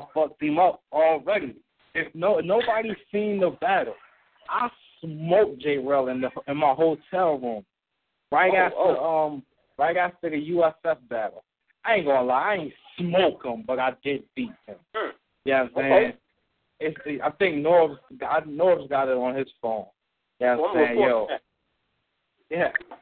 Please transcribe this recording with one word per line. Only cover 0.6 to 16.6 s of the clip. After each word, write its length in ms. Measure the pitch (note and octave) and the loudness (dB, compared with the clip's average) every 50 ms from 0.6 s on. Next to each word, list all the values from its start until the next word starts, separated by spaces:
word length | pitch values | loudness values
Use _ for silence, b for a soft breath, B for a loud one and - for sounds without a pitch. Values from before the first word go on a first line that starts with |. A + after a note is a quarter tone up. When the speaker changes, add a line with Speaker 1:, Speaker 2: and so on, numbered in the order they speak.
| F#3 F3 - - _ _ | 4 2 2 -2 _ _
Speaker 1:
already. 680 | - D3+ D#3+ D#3+ D#3+ D3 C3 E3 G#3 G#3 D#3 B2+ G#2+ - _ _ _ _ _ _ - | 0 2 2 4 2 2 0 -2 -2 -2 -4 -6 -10 -16 _ _ _ _ _ _ -8
If 200 | E3+ D#3 - - | -8 -8 -8 -8
no, 240 | E3 E3+ G3+ G#3 D#3+ | -4 -2 0 0 0
nobody's 580 | D#3+ E3+ G3 A#3 A#3 A#3 G#3+ A3 A3+ A3+ G3 - - _ | 0 0 0 0 2 0 0 -2 -2 -4 -8 -10 -10 _
seen 280 | - G3+ G#3+ G#3+ G3+ G3 | -4 -2 -2 -2 0 0
the 120 | F#3 E3+ - - | 0 -2 -2 -2
battle, 320 | - F3+ G3 F3+ C3+ A#2+ G2+ - - - _ _ _ _ _ _ _ - | -2 0 0 0 0 -2 -8 -14 -18 -20 _ _ _ _ _ _ _ -6
I 200 | F3 G#3+ A#3+ A#3+ - _ _ _ _ _ - | -4 -4 -4 -4 -6 _ _ _ _ _ -14
smoked 560 | E3 D#3 D#3 D#3 E3 F3 G#3 G#3+ - - B2 | -12 -10 -8 0 4 4 4 4 4 0 -4
J 160 | B2 D3+ C#3+ C#3 | -4 -2 -2 -2
Rel 300 | B2+ C3+ C#3+ C#3 C3 B2+ | 0 0 0 0 0 0
in 120 | B2+ B2+ | -2 -4
the, 80 | B2+ B2 - - - - | -4 -6 -6 -8 -8 -6
in 100 | C#3+ D3 | -2 2
my 160 | D#3 C#3+ C3 | 2 2 4
hotel 640 | C#3 E3 E3 D#3 D3 - _ - F#3 F#3 E3 D3+ C3+ | 4 2 2 2 -2 -6 _ -2 0 0 0 0 0
room. 280 | B2+ A#2+ A2+ G#2 G2 _ _ _ _ _ _ _ _ _ _ _ _ _ | -4 -6 -8 -8 -10 _ _ _ _ _ _ _ _ _ _ _ _ _
Right 200 | C#3+ D3+ F3+ F#3 F#3+ | 2 2 4 4 4
Speaker 2:
Oh, 40 | F#3 | 4
Speaker 1:
after, 200 | F#3 F3 - - | 2 2 0 2
Speaker 2:
oh. 500 | F3+ F#3 D3+ C3 C#3+ E3 D#3+ D#3 D#3 D3+ | 2 2 2 2 0 0 0 0 0 0
Speaker 1:
um, 160 | D3+ C#3 - _ _ _ _ _ _ - | -4 -8 -12 _ _ _ _ _ _ -2
right 200 | D3 E3 E3+ F3+ | 0 0 2 0
after 320 | F3+ F3+ F3+ _ - E3 | -2 -2 -4 _ -6 -4
the 80 | D#3 D3 | -4 -4
U 260 | D3+ D#3 F3 E3+ E3+ | -4 -2 2 2 2
S 80 | D#3+ D#3 - - | 2 2 -2 -4
F 140 | E3 D#3 C#3 B2+ A2+ | -4 -4 -4 -6 _
battle. 340 | A#2+ A2+ G#2+ G2 - - - _ _ _ _ _ _ _ - | -6 -6 -6 -6 -8 -12 -20 _ _ _ _ _ _ _ -4
I 100 | A3 A3+ | -2 0
ain't 120 | G3+ E3 C#3+ | 0 2 2
gonna 160 | C#3 C3 B2 | 2 2 2
lie, 240 | B2+ B2 C3 D#3 G3+ | 2 0 0 0 0
I 60 | G#3+ | -2
ain't 180 | F#3 D#3 C3 - - _ - - - | -4 -6 -8 -12 -16 _ -20 -10 -8
smoke 460 | F3+ F3 E3+ F#3 G3 D#3+ - - - | -4 0 2 2 2 2 0 -2 -6
him, 180 | B2+ A#2 A2+ A2 A#2 | -8 -8 -8 -6 -4
but 120 | C3 B2+ | -4 -2
I 120 | B2+ B2+ B2 - - | -2 -2 -4 -4 -6
did 200 | C#3 C#3+ B2+ - _ _ | -6 -6 -6 -8 _ _
beat 160 | C3+ B2 A2 - - _ - | -10 -10 -10 -12 -16 _ -20
him. 80 | G2+ - _ _ - | -20 -20 _ _ -8
Speaker 2:
Hmm. 140 | A3 G3 C3+ - - _ _ _ _ _ | -6 -6 -6 -8 -14 _ _ _ _ _
Speaker 1:
You 80 | C3+ C3+ | 0 0
know 160 | C3+ B2+ A#2+ - | 2 0 0 -2
what 100 | C3+ C3+ | -4 0
I'm 60 | C3+ | 4
Speaker 2:
Okay. 120 | C3+ C3 B2 | 4 4 4
Speaker 1:
saying? 100 | B2 B2 - _ _ _ _ _ _ _ _ | 2 -2 -8 _ _ _ _ _ _ _ _